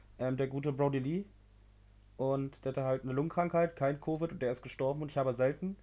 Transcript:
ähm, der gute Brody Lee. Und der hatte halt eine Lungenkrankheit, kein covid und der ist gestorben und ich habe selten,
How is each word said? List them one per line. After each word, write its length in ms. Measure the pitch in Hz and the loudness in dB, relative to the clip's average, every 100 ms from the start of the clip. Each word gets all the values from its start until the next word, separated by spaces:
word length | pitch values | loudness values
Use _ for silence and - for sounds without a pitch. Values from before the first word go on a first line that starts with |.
| - - | -20 -4
ähm, 200 | 127 135 | -2 0
der 80 | 135 | -2
gute 260 | 139 147 | 0 -2
Brody 260 | 135 143 139 | 2 2 2
Lee. 260 | 131 175 202 - - - - - - - - - | 0 -2 -4 -14 -20 -20 -20 -20 -20 -20 -18 -4
Und 400 | 135 139 135 - | 0 0 -2 -6
der 80 | 135 | -6
hatte 120 | 135 | -2
halt 180 | 131 135 | 0 0
eine 100 | 131 | 0
Lungenkrankheit, 640 | 131 160 175 175 170 170 - | -2 0 0 2 2 2 2
kein 240 | 139 147 | 0 0
covid 320 | - 156 165 | -2 -2 -2
und 80 | 185 | -2
der 100 | 123 | -2
ist 120 | 127 | -2
gestorben 400 | 135 - 135 147 | -8 -2 0 0
und 80 | 151 | -2
ich 80 | 143 | 0
habe 160 | 131 | 0
selten, 420 | 120 131 147 185 196 | 4 2 2 -4 -6